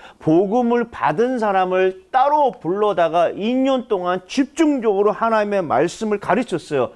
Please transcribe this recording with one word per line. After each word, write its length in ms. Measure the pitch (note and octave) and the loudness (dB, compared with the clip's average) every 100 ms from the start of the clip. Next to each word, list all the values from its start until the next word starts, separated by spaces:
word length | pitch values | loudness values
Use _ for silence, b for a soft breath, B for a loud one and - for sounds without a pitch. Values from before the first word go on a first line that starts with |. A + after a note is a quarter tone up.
| B B | B B
복음을 720 | - D#3+ G3+ A#3+ A#3 A#3+ A#3 | 2 2 2 0 2 0 -2
받은 480 | - C3 D#3 A#3+ C4 | -2 -2 0 0 0
사람을 680 | G#3+ F#3+ F#3 F#3 F#3+ F#3 - | 0 0 0 0 0 -2 -2
따로 420 | B3+ C#4 D4+ C#4 | 0 2 2 0
불러다가 760 | - D#3 G3 G#3+ F3+ E3 E3 E3 | -2 -4 -2 0 0 0 2 0
이 240 | - G#3+ | -2 -2
년 360 | B3+ C4+ C4 - | 0 0 0 -2
동안 320 | G3 F3+ F#3 - | -4 -2 -4 -4
집중적으로 840 | - C4+ - D#4 C#4 A3 G3 G#3 | -4 -2 0 0 0 0 2 0
하나님의 500 | G3 A3+ A3 G#3 G3+ | 0 0 0 0 -2
말씀을 580 | D#3+ A#2 E3+ - A3 G#3 | 0 0 0 -2 -4 -4
가르쳤어요. 680 | - G3 B3 E3 - C#3+ A2+ | -2 -2 -2 -6 -4 -2 -2